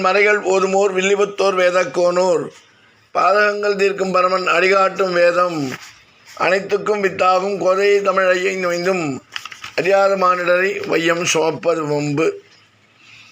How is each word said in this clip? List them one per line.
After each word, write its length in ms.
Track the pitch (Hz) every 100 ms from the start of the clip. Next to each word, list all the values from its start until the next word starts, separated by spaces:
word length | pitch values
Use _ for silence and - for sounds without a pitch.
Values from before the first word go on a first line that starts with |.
| 185
மறைகள் 340 | 190 208 208 185
ஓதுமோர், 420 | 190 190 190 202 185
வில்லிபுத்தோர் 600 | 190 202 202 202 196 185
வேதக்கோனோர், 840 | 180 180 180 180 175 175 185 160 135 - - _ _ _ _ -
பாதகங்கள் 640 | 175 202 208 208 208 196
தீர்க்கும் 320 | 196 175 190 180
பரமன் 320 | 185 185 180 160
அடிகாட்டும் 580 | 185 196 190 180 185 175
வேதம், 400 | 175 170 180 160 135 - - - _ _ - - 160
அனைத்துக்கும் 580 | 190 175 202 170 208 190
வித்தாகும் 520 | - 185 185 196 196
கோதை 280 | 185 190 202 202 196
தமிழையை 460 | 190 185 185 190 190
நொய்ந்தும் 420 | 180 175 180 185 156 127 - - - - - -
அறியாத 360 | 170 196 196 196
மானிடரை 480 | 180 180 175 175 190 202 -
வையம் 320 | 165 165 170 175
சுமப்பது 520 | 165 160 143 170 165 147
வம்பு. 360 | 147 147 147 160 - - _ _ _ _ _ - - -